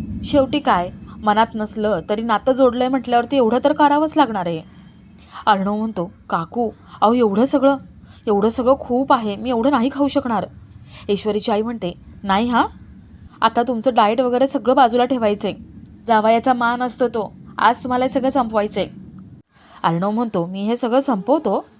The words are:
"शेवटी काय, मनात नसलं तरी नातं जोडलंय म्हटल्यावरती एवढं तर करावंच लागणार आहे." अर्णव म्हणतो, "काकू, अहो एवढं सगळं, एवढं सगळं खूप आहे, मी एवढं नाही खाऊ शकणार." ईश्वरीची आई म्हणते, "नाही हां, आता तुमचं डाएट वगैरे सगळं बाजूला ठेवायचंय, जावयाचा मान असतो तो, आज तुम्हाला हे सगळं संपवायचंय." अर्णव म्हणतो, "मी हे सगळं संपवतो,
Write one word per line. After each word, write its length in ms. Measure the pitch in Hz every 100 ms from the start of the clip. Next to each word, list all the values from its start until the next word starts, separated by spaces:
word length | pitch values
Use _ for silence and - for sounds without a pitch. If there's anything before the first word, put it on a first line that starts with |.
| - -
"शेवटी 360 | - 285 262 294
काय, 300 | 285 185 180 - - -
मनात 300 | 214 208 226 220
नसलं 440 | 214 220 208 180 -
तरी 120 | 208
नातं 300 | 233 208 254
जोडलंय 360 | 254 254 240 254
म्हटल्यावरती 480 | 269 240 240 240 277
एवढं 240 | 220 247
तर 100 | 285
करावंच 400 | 302 294 294 311 311
लागणार 300 | 247 214 175
आहे." 140 | 160 - - - - - - - - -
अर्णव 300 | 196 196 208
म्हणतो, 360 | 226 202 170 - -
"काकू, 400 | 180 165 233 220 - - -
अहो 120 | 214
एवढं 320 | 247 220 196 269
सगळं, 320 | 277 269 277 - - - - -
एवढं 220 | 202 220
सगळं 260 | 226 240 277
खूप 340 | - 247 269
आहे, 220 | 254 214 202
मी 140 | 240
एवढं 220 | 240 262
नाही 180 | 269 254
खाऊ 140 | 269 277
शकणार." 400 | 277 254 208 - - - - - - -
ईश्वरीची 420 | 202 214 202 233
आई 100 | 208
म्हणते, 320 | 226 233 175 - - -
"नाही 240 | 196 196 240
हां, 180 | 240 381 - - - - - - -
आता 220 | 226 240
तुमचं 300 | 240 226 262
डाएट 280 | 233 214 233
वगैरे 260 | 247 240 269
सगळं 280 | 277 214 269
बाजूला 300 | 240 240 240
ठेवायचंय, 480 | 254 214 208 202 - - - - - -
जावयाचा 460 | 220 220 226 262
मान 300 | 247 233 240
असतो 240 | 254 - 247
तो, 260 | 233 - - - -
आज 260 | 214 247
तुम्हाला 220 | 254 254 262
हे 40 |
सगळं 200 | 285 262
संपवायचंय." 580 | 277 233 220 208 208 175 - - - - - _ _ _ -
अर्णव 280 | 175 170 196
म्हणतो, 340 | 220 240 185 170
"मी 180 | 190
हे 120 | 208 240
सगळं 240 | 233 254
संपवतो, 640 | 277 214 233 311 226 233 -